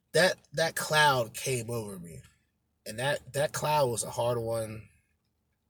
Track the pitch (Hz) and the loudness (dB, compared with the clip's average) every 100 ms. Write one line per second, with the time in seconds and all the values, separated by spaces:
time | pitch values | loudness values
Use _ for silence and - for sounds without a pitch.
0 | _ 151 185 - _ 135 131 135 139 156 | _ 4 4 2 _ -2 -2 -2 0 4
1 | 147 131 113 - 139 123 110 117 104 95 | 6 4 0 -4 -4 -2 -2 -6 -6 -10
2 | 85 80 - _ _ _ _ _ - 110 | -14 -16 -20 _ _ _ _ _ -12 -4
3 | 160 196 - - 156 - 147 151 127 110 | -2 -2 -4 -4 -2 -2 0 2 2 0
4 | 113 123 120 120 113 113 110 110 - _ | -4 -2 0 0 -2 -4 -4 -10 -16 _
5 | _ _ _ _ _ _ | _ _ _ _ _ _